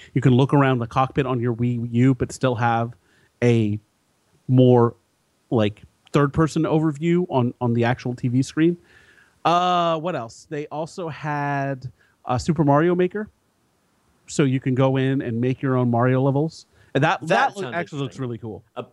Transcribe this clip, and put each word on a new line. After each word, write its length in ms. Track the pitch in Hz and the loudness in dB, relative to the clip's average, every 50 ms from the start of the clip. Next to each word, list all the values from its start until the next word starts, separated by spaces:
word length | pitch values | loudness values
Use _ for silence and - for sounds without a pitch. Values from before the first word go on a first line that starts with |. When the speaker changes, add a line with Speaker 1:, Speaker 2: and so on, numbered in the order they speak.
| - - - | -12 -6 -4
Speaker 1:
you 80 | 135 | 0
can 140 | - 139 127 | 2 4 4
look 180 | 120 143 135 - | 4 4 4 4
around 240 | 143 139 131 131 120 | 4 4 4 2 0
the 80 | 117 | -2
cockpit 400 | 113 - 135 131 127 - 156 135 | -4 -2 -2 -2 -2 -2 -4 -4
on 140 | 123 127 120 | -2 -2 -2
your 160 | 117 123 117 | -2 -2 -2
Wii 360 | 113 120 123 123 117 117 120 | -2 -2 -4 -2 -4 -6 -2
U, 220 | 117 117 123 135 135 | 0 2 4 4 2
but 180 | - 131 - | 2 -2 -8
still 220 | - - - 127 123 | -6 -4 -2 -2 -2
have 400 | 107 120 120 117 117 117 117 117 _ _ _ _ _ _ _ _ - 120 | 0 0 0 0 0 -2 -4 -8 _ _ _ _ _ _ _ _ 0 2
a 360 | 120 117 113 110 104 104 107 - _ _ _ _ _ _ _ _ _ _ _ _ - | 2 4 2 2 0 -2 -6 -8 _ _ _ _ _ _ _ _ _ _ _ _ 2
more, 480 | 131 127 127 123 123 120 117 117 117 _ _ _ _ _ _ _ _ _ _ - | 4 6 8 8 8 6 6 4 0 _ _ _ _ _ _ _ _ _ _ -2
like, 320 | 147 117 107 107 104 _ - - _ _ _ _ - | 0 0 0 0 -2 _ -18 -20 _ _ _ _ 0
third-person 520 | 151 143 143 - 160 160 147 - 165 151 | 2 2 2 2 0 0 0 0 -2 -2
overview 600 | 135 151 160 156 160 143 143 160 170 170 175 180 - | 0 0 0 0 0 -2 -2 -2 0 0 0 0 0
on, 200 | - 131 117 123 - - | 0 0 0 0 -2 -4
on 140 | 123 120 117 | -4 -2 0
the 100 | 117 117 | 0 0
actual 300 | 117 127 - - 127 123 | 0 0 -2 -4 -8 -8
T 140 | - - 123 | -6 -4 -2
V 160 | 120 131 135 | -2 -2 -2
screen. 340 | - - 156 160 170 175 170 _ _ _ _ _ _ _ _ _ _ _ _ - | -2 -2 0 0 0 0 -2 _ _ _ _ _ _ _ _ _ _ _ _ -2
Uh, 540 | 156 170 175 180 180 180 175 170 170 165 160 | 0 0 0 0 0 0 0 0 0 -2 -4
what 180 | 151 180 170 | -4 -6 -8
else? 300 | 139 113 113 - - - - | -8 -10 -12 -14 -18 -16 -12
They 160 | 156 147 151 - | -12 -10 -10 -10
also 420 | - 147 165 156 - - 175 160 | -10 -10 -10 -10 -12 -12 -12 -12
had, 840 | 139 - 147 151 147 143 143 143 143 139 139 139 139 131 131 123 - _ _ _ _ _ - | -12 -10 -8 -6 -4 -4 -4 -4 -4 -4 -4 -4 -6 -8 -10 -14 -16 _ _ _ _ _ -8
uh, 120 | - 127 120 | -4 -4 -4
Super 260 | - - 160 160 160 | -2 -2 0 2 4
Mario 300 | 143 139 147 165 175 180 | 4 4 4 4 2 2
Maker, 340 | 180 180 180 - 208 214 - _ _ _ _ _ _ _ _ _ _ _ _ _ _ _ _ _ _ _ - | 0 0 -2 -2 -6 -10 -12 _ _ _ _ _ _ _ _ _ _ _ _ _ _ _ _ _ _ _ -8
so 160 | - - 151 | -2 -2 0
you 160 | 135 127 135 | 0 0 -2
can 160 | - 139 127 | -2 -2 0
go 220 | 123 135 135 131 135 | 2 2 2 2 2
in 260 | 131 135 135 135 - | 0 0 -2 -2 -4
and 180 | 117 113 113 | -4 -4 -2
make 220 | 123 127 131 - - | -2 -2 -2 -2 -2
your 120 | 135 131 127 | -2 0 0
own 120 | 123 120 | 0 2
Mario 320 | 117 117 123 127 131 131 | 2 2 2 2 2 2
levels. 460 | 131 139 131 143 156 165 - - - _ _ _ _ _ - 135 | 2 0 0 0 -2 -4 -6 -10 -20 _ _ _ _ _ -2 0
That, 200 | 143 160 185 - | 0 0 0 -2
Speaker 2:
That 60 | 165 160 | -2 -2
Speaker 1:
that 280 | 190 233 262 - - | 0 0 0 0 -2
loo-, 80 | 202 190 | -6 -10
Speaker 2:
sounds 120 | 127 139 | -8 -6
Speaker 1:
actually 240 | 170 175 - 165 139 | -8 -8 -8 -8 -8
looks 160 | 139 123 - | -8 -8 -8
Speaker 2:
interesting. 60 | - | -10
Speaker 1:
really 160 | 131 120 120 110 | -10 -10 -10 -10
cool. 260 | - 110 101 - - _ - | -12 -14 -14 -14 -18 _ -14
Speaker 2:
Uh, 80 | 123 117 - | -14 -14 -14